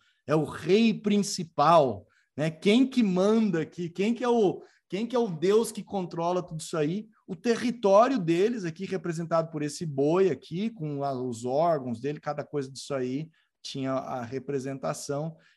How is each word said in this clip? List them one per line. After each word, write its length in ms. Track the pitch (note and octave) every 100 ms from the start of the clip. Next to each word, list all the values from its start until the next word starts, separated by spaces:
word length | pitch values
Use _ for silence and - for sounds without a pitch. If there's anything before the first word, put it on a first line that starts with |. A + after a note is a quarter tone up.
| _ _ -
é 80 | D#3
o 80 |
rei 480 | C3+ - D#3 G#3 A3+
principal, 1160 | E3+ G3+ G#3 G3 - D#3+ - D3 E3+ C3 G2 - _ _ -
né? 140 | D#3+
Quem 380 | D#3+ G3 A#3 C4
que 160 | B3
manda 580 | G#3 F3+ G3+ A3+ G#3+ E3
aqui? 260 | D3+ - E3+
Quem 240 | F3+ G#3
que 120 | A#3
é 40 | B3
o, 360 | A#3+ F#3 - - _ _
quem 160 | F#3 A#3
que 100 | A#3+
é 40 |
o 80 | A3+
Deus 440 | D#3 F3+ G#3+ A3
que 120 | G#3+
controla 580 | - G3+ F3 E3+ E3+ F3+
tudo 200 | F3 D#3+
isso 140 | - E3
aí? 320 | D3+ G3+ A3 _ -
O 80 | F#3
território 840 | A#3+ A3 A#3+ A#3+ G3 G3 B3+ C4
deles 480 | E3 E3+ G#3+ A#3+ E3+
aqui, 200 | E3 F#3+
representado 680 | F#3 E3+ E3 E3 E3 E3
por 100 | D3+
esse 240 | D3 - E3+
boi 460 | C#3 D3 F3+ F#3
aqui, 400 | C3+ - E3+ A3
com 320 | A3 D3+ C#3
a, 100 | C#3
os 320 | B2+ B2+ A2+ B2
órgãos 560 | C#3 E3+ D3+ B2+ A2+
dele, 180 | C#3 D#3
cada 240 | D3 D3
coisa 280 | - D3 C3+
disso 240 | C3+ - C3+
aí 340 | B2+ C3+ D#3 _ _ _
tinha 320 | - C#3 C3
a 300 | C3 - C3
representação, 1120 | A#2 C3 C3 C#3 C3 C3+ D#3 D3+ - C#3 D#3+ D#3+ _